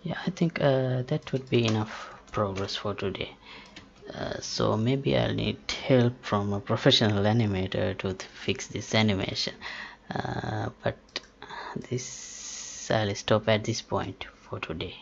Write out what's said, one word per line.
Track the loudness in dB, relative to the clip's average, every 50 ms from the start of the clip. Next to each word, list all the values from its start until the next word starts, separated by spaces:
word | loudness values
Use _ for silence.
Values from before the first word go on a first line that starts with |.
| -6
yeah, | -6 -6 -4 -4
I | -4
think, | 0 2 0 0 2 2
uh, | 4 4 4 4 4 2 2 0 0
that | 0 -2 -4 -2 -2
would | -4 -4 -2 2
be | 4 4 4
enough | 6 4 2 0 -2 -6 -12 -12 -14 -14 -18 -16 -6
progress | 0 0 0 0 0 -2 -4 -4 -4
for | -4 -4 -4 -4
today. | -2 -4 -2 -2 -2 -4 -4 -6 -18 -20 -20 -18 -18 -18 -18 -20 -20 -20 -20 -20 -18 -16 -12 -8
Uh, | -6 -4 -4 -4 -6
so | -6 -6 0 2 2 2 4
maybe | 4 4 4 2 2 2 2 4
I'll | 4 4 2 0
need | 0 0 0 -2 -4 -6 -8 -6 -6 2
help | 6 6 6 6 6 2 -2
from | -4 -2 0 0 0 0 -2
a | -2
professional | 0 0 -2 4 6 6 6 6 6 4 4 4 4
animator | 4 6 6 4 4 2 0 -2 -2 0 0 0 0 -2
to | -2 -4 -4 -4
th-, | -4 -8
fix | -14 -12 -6 -2 -2 -2 -2 -4
this | -8 -8 -8 -6 0 2
animation. | 4 4 4 4 2 0 -2 -2 -4 -4 -4 -6 -8 -12 -12 -10 -10 -12 -12 -14 -18 -14 -8 -6
Uh, | -4 -4 -4 -4 -4 -4 -4 -4 -4 -4 -4 -8 -4 -4
but | -4 -4 -4 -14 -12 -12 -12 -12 -12 -20 -20 -18 -14 -12 -12 -12 -8 -8 -10 -6 -4
this, | -6 -6 -6 -8 -12 -12 -14 -14 -14 -14 -12 -12 -12 -12 -12 -12 -12 -12 -2 0
I'll | 2 2 2 0 -2
stop | -4 2 2 2 4 4 4
at | 2 2 2
this | -2 -4 -4
point | -4 -4 -2 -2 -2 -4 -8 -10 -12 -16 -16 -20 -14
for | -12 -8 -8
today. | -6 -6 -6 -6 -6 -8 -8 -14